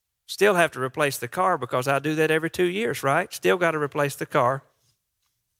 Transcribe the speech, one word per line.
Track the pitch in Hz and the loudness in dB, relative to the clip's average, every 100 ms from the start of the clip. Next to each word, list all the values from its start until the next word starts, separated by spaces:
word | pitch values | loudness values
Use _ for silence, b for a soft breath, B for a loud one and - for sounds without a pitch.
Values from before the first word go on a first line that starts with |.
| _ _ - | _ _ -16
Still | - 202 | 2 4
have | 180 160 | 4 2
to | 131 | 0
replace | 127 160 147 - | -4 0 -2 -2
the | 120 | -6
car | - 185 165 | -2 0 0
because | 123 127 131 | -2 -2 0
I | 139 | 0
do | 147 | 0
that | 156 156 | 0 2
every | 156 160 | 2 -2
two | - | -2
years, | 180 190 233 160 | -2 -2 -4 -2
right? | 143 151 196 | 0 0 -2
Still | - 180 190 | -2 0 2
gotta | 170 156 | 2 0
replace | 143 151 143 - | -2 -2 -2 -4
the | |
car, | 151 151 123 135 - _ _ _ _ _ _ _ _ _ | -2 0 2 0 -8 _ _ _ _ _ _ _ _ _